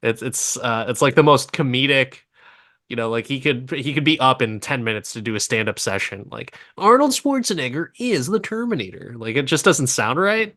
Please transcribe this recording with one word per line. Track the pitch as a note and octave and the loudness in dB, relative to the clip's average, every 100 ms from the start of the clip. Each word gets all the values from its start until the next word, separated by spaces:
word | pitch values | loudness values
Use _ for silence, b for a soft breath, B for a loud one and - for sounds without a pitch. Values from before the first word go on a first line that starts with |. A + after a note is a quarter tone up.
It's, | A#2+ A2+ | -2 -2
it's, | B2 - - - | -4 -6 -6 -4
uh, | B2 A2+ G#2+ | -2 -2 -2
it's, | A#2+ | 2
like, | C#3+ C3+ | 2 6
the | |
most | D3+ C#3+ - | 6 6 4
comedic, | - D3 B2 C#3 C#3 C3 - _ b b b b b _ | -4 -2 0 2 2 0 -4 _ b b b b b _
you | A#2+ | -6
know, | A#2 | -2
like, | A2+ A2+ | -2 -4
he | C3+ | -4
could, | C3 C3 B2+ | 0 -2 -2
he | D#3 C3+ | -6 -4
could | C#3+ D3+ | 0 2
be | D#3 | 4
up | C3 C3 | 4 4
in | A#2 A2 | 0 -4
ten | - C3+ | -6 -4
minutes | A#2 G#2+ G2+ | -2 -4 -6
to | - | -10
do | A2 G#2+ | -6 -4
a | |
stand-up | - A2+ G#2+ G#2 | -2 0 0 -2
session. | - G2 - G2 G2+ | -4 -4 -6 -10 -14
Like, | A2+ B2+ B B - | -14 -14 B B -2
Arnold | F#3+ A#3+ C#4+ | 4 6 6
Schwarzenegger | C4 - C4+ A#3+ F#3 B2+ B2+ E3 _ | 2 0 0 0 -2 -2 -4 -6 _
is | B3 G3 B2+ | -2 0 0
the | G#3+ | -2
Terminator. | G#3 A3 A#3+ G#3 G2 - G2 A#2 | -2 -6 -4 -4 -4 -10 -16 -12
Like, | A2+ A2+ | -4 -2
it | |
just | C#3+ D#3 G3+ | 0 2 4
doesn't | E3 C3 | 4 2
sound | - G#2+ C3 | 0 0 0
right. | F#3+ G#3+ A3 | 0 0 -2